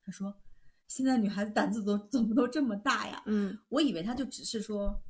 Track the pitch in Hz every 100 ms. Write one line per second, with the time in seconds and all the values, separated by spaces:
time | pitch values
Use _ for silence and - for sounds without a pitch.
0 | - - 196 202 - - - _ _ -
1 | 262 254 202 196 214 214 196 220 202 208
2 | - 269 226 226 240 302 269 202 269 233
3 | - - - 214 196 208 _ 254 294 170
4 | 190 247 233 - - 226 208 208 202 208
5 | -